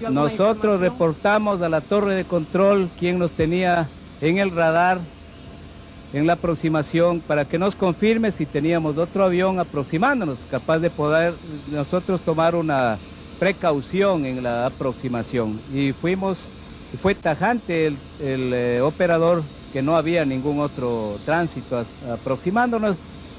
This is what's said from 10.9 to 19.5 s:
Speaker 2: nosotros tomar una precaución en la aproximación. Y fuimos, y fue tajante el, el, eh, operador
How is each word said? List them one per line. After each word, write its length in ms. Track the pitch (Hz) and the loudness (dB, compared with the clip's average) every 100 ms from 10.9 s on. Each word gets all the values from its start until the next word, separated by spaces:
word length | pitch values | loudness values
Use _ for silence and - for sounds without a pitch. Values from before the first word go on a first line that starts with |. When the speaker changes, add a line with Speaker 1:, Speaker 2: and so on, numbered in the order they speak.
| - 151 156 170 165 - 151 139 | 0 2 2 2 -2 -10 -12 -6
Speaker 2:
nosotros 520 | 147 139 180 175 180 | -4 -2 -2 0 -2
tomar 320 | - 156 165 | 0 2 2
una 420 | 170 160 139 123 104 - - - - | 2 0 2 2 0 -6 -18 -18 -2
precaución 840 | 180 196 175 147 127 175 196 180 | -2 0 0 0 -2 0 2 2
en 180 | 135 127 | -2 -4
la 220 | 123 117 | -2 -2
aproximación. 960 | 127 131 135 123 131 120 113 127 110 107 - | -2 -2 -4 -4 -4 -4 -2 -2 -2 -4 -6
Y 220 | 135 139 | -2 -2
fuimos, 460 | 127 170 190 190 180 - - - - - | 0 -2 -2 -2 -4 -8 -18 -18 -18 -14
y 20 | - | -4
fue 180 | 190 | -2
tajante 720 | 202 170 147 190 247 - 165 156 | 0 0 0 0 0 -2 0 0
el, 100 | 139 131 - | -2 -10 -8
el, 320 | 143 131 127 | -4 -2 0
eh, 260 | 123 123 120 | 0 0 2
operador 600 | 139 147 180 165 165 175 147 | 0 2 2 4 4 2 0